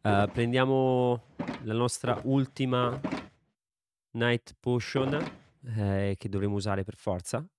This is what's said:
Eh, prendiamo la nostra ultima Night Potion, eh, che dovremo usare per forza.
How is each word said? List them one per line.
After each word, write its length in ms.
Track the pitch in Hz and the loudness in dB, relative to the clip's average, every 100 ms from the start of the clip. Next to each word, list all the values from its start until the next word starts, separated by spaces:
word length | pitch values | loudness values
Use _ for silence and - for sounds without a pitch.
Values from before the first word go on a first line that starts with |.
Eh, 300 | 107 101 101 | 4 4 2
prendiamo 1000 | - 120 127 131 135 131 127 123 120 - - - - | 2 0 2 4 4 4 4 2 0 -4 -10 -8 -8
la 100 | 110 | -4
nostra 440 | 110 120 - 123 120 | 0 0 0 -2 -2
ultima 720 | 131 135 131 - 135 123 123 127 - - - _ _ _ _ _ _ _ _ | 2 0 0 -2 0 2 0 -2 -6 -6 -10 _ _ _ _ _ _ _ _
Night 420 | 117 120 120 - - | 0 2 2 -2 -8
Potion, 540 | - 123 - 139 135 143 139 - - _ 123 110 | -2 0 0 -2 0 -2 -4 -10 -20 _ -8 -2
eh, 380 | 101 98 101 98 | 0 0 0 -4
che 120 | 110 | -4
dovremo 260 | 98 101 | -2 -2
usare 300 | 101 101 98 | -2 -2 -2
per 120 | 98 104 | -4 -6
forza. 480 | - 90 - 117 165 | -4 -4 -4 -8 -8